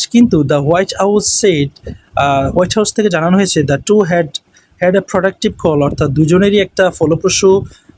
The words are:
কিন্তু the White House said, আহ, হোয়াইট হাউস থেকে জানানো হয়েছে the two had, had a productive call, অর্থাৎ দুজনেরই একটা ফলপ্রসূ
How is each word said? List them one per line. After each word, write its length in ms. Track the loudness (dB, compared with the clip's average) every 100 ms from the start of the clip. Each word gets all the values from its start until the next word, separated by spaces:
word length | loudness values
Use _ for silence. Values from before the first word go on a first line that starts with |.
| 0
কিন্তু 320 | 2 4 2
the 160 | 0 0 0
White 220 | 0 -2 -2
House 260 | 0 0 0 0
said, 280 | 0 0 -2 -6 -16 -18 _ -2
আহ, 360 | 0 0 0
হোয়াইট 180 | -2 0 0
হাউস 180 | -2
থেকে 160 | 0 -2
জানানো 280 | 0 0 0
হয়েছে 260 | 2 0
the 140 | 0 -2
two 220 | 0 0 2
had, 160 | 0 -2 -8 -16 _ _ _
had 120 | -2 0
a 20 | -2
productive 420 | -2 -2 -2 -6 -2
call, 200 | -2 0
অর্থাৎ 260 | -2 -2 -2
দুজনেরই 500 | 0 2 2 2 2
একটা 300 | -2 0 -2
ফলপ্রসূ 680 | 0 -2 0 -2 0 2 2 -2 -14 _